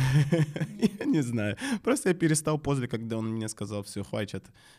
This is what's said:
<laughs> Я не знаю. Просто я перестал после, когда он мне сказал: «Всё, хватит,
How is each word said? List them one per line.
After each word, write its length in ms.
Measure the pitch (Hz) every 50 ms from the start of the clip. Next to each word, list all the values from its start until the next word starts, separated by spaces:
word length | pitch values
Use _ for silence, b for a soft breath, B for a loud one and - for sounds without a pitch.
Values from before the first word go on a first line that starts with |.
| 131 131 131
<laughs> 840 | 151 139 - 175 165 156 - - - 156 - 208 - 240 - - -
Я 60 | 247
не 160 | 294 262 156
знаю. 360 | 135 120 120 117 104 104 101 B 247 277 247 196 -
Просто 260 | 226 262 - - 190
я 60 | 180
перестал 440 | 185 170 156 156 147 - 156 156 147
после, 280 | 147 143 143 135 120
когда 300 | 117 - 110 113 113 113
он 120 | 113 110 113
мне 180 | 110 113 110 110
сказал: 320 | - - 104 101 104 101 101
«Всё, 200 | - - 104 98
хватит, 420 | - - 110 104 95 - 98 - - B B B B B